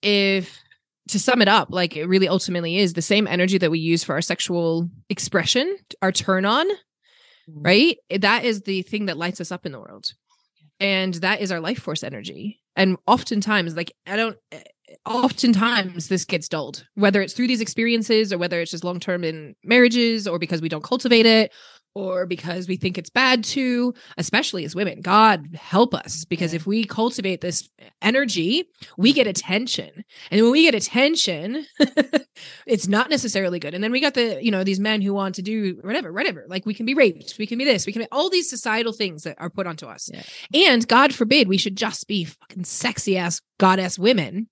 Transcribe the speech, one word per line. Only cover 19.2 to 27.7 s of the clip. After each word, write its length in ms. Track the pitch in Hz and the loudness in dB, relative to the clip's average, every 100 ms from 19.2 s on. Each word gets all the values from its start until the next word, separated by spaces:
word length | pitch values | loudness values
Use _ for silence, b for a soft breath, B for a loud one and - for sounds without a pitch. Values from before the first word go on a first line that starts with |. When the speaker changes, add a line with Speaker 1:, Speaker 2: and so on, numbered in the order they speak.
Speaker 1:
in 320 | 170 160 151 - | -4 -8 -14 -18
marriages 640 | - 240 240 240 233 226 202 | 2 6 6 6 2 0 -4
or 100 | 170 | -4
because 240 | 160 170 | -2 -4
we 60 | 160 | -4
don't 160 | 156 | -6
cultivate 420 | - 247 254 226 226 | -4 -2 4 6 8
it 260 | 220 214 B B B _ | 6 4 B B B _
or 300 | - 190 185 180 | -10 -6 -4 -4
because 420 | 175 175 180 180 | -6 -6 -8 -6
we 80 | 185 | -4
think 200 | 185 180 | -4 -6
it's 140 | 170 | -4
bad 340 | - 262 254 | 0 2 2
to, 480 | 214 - 254 240 247 240 B - | 0 -2 0 0 -2 -4 B -8
especially 480 | 175 214 294 185 | -2 0 -2 -6
as 100 | 156 | -8
women. 260 | 175 196 143 | -4 -4 -4
God 460 | 180 202 220 190 147 | 2 6 6 4 -2
help 400 | 165 - 185 240 | -16 -2 2 4
us, 300 | - - 156 | 2 -6 -10
because 280 | 160 170 175 | -6 -4 -2
Speaker 2:
Yeah. 40 | 165 | -4
Speaker 1:
if 60 | 160 | -2
we 180 | 214 | -2
cultivate 580 | 220 - 226 233 190 180 | -2 -2 -2 -2 -4 -4
this 260 | 180 170 - | -4 -6 -8